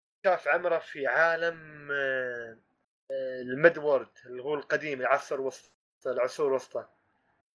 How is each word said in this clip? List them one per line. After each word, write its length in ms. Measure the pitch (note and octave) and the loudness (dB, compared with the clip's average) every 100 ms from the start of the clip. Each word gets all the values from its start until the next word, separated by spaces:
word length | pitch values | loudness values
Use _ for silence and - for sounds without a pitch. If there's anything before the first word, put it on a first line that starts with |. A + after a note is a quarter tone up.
| _ _ F#3+ | _ _ 2
شاف 220 | F3 C#3+ | 2 2
عمره 320 | E3 F3 E3 | 2 2 0
في 280 | - D3+ B2+ | -2 -4 0
عالم، 800 | C3+ E3 E3 E3+ E3 D#3 D3+ C#3+ | 4 4 2 -2 -4 -16 -16 -6
آه، 640 | C#3+ C3+ C3 B2+ A#2+ A#2 A2 _ _ _ _ - | -2 0 0 -2 -6 -10 -16 _ _ _ _ -8
آه، 300 | C3+ C3 B2+ | -6 -6 -6
الميد 360 | B2 C3 E3 D3+ | -6 6 6 6
وورد، 400 | D3 C3 A2 - B2 | 2 2 0 -16 -16
اللي 180 | B2 | -10
هو 100 | C3+ | -4
القديم، 480 | D3 - D3 D3+ C3 | -6 -2 -4 -4 -2
العصر 340 | B2+ C3+ - C#3+ | 2 2 2 -4
الوسطى، 360 | C3 - - _ _ _ C3 | -4 -8 -20 _ _ _ -6
العصور 420 | B2 B2 - C#3+ | -2 -2 0 0
الوسطى. 400 | C3 - A#2+ - _ _ _ _ _ _ | 0 -2 -10 -10 _ _ _ _ _ _